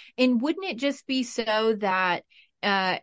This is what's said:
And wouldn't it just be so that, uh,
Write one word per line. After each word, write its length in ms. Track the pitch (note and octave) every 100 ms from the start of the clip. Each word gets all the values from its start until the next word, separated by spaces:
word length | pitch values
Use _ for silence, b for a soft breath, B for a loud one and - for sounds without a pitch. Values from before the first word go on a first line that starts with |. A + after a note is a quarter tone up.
| B -
And 220 | B3+ A#3+
wouldn't 240 | C#4+ F4+ F#4+
it 100 | A#3
just 280 | C#4 C#4 -
be 160 | C4
so 520 | A#3+ - A3 A3 A3+ G#3+
that, 460 | G3+ F#3 F#3 E3+ - b b -
uh, 340 | G#3 G3 F#3 E3+